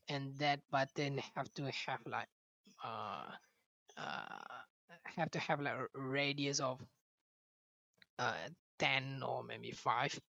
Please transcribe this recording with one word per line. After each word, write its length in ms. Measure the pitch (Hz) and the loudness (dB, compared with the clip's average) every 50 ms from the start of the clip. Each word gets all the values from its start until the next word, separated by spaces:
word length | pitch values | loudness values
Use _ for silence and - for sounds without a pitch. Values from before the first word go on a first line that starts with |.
| _ | _
and 280 | - 143 139 139 135 135 | -2 -2 0 0 -2 0
that 220 | 135 147 147 143 143 - _ | 2 4 4 4 2 0 _
button 480 | 147 135 135 - - 156 143 139 139 131 - - - | 4 4 4 4 2 0 2 2 2 0 -2 -2 -4
have 160 | - 131 - - | -4 -4 -4 -4
to 160 | - 139 131 - - - | -2 -2 0 0 -2 0
have, 140 | - 131 117 117 | 0 -2 -2 -2
like, 220 | 127 113 113 110 - _ _ _ _ _ _ _ - - - - | -2 -2 -2 -2 -4 _ _ _ _ _ _ _ -20 -12 -8 -6
uh, 400 | 120 113 110 107 101 98 73 55 - - - - _ _ _ _ _ _ _ _ - - | -6 -4 -4 -2 -4 -4 -4 -6 -8 -10 -12 -14 _ _ _ _ _ _ _ _ -16 -10
uh, 420 | - - - 73 - - - - - - - 123 123 - - _ _ _ - 170 - - - - | -6 -4 -4 -4 -4 -6 -8 -8 -10 -10 -10 -12 -12 -12 -16 _ _ _ -20 -20 -14 -12 -8 0
have 160 | 180 160 - | 0 0 2
to 80 | - 160 | 2 0
have, 220 | - - 160 143 | 2 2 2 2
like, 120 | 143 131 113 | 2 0 0
a 260 | 131 123 - - 135 | 0 -2 -4 -4 -4
radius 600 | 135 131 135 143 143 143 139 143 139 143 139 147 | -2 2 2 4 4 4 2 2 2 2 2 2
of, 200 | 139 127 127 - - - _ _ _ _ _ _ _ _ _ _ _ _ _ _ _ _ _ _ _ _ _ _ - _ _ - | 2 2 0 -2 -6 -14 _ _ _ _ _ _ _ _ _ _ _ _ _ _ _ _ _ _ _ _ _ _ -20 _ _ 0
uh, 140 | 127 117 104 80 82 - 170 - _ _ _ - | 0 0 0 -2 -4 -8 -10 -14 _ _ _ 0
ten 440 | 156 139 135 135 131 135 135 131 127 | 2 4 4 2 2 0 -4 -2 -2
or 180 | 123 123 123 120 | -2 -2 -2 -2
maybe 280 | 117 117 113 117 113 | -4 -8 -8 -6 -8
five 480 | - - - 135 113 120 135 139 - 156 - | -8 0 2 2 4 4 2 2 0 -4 -2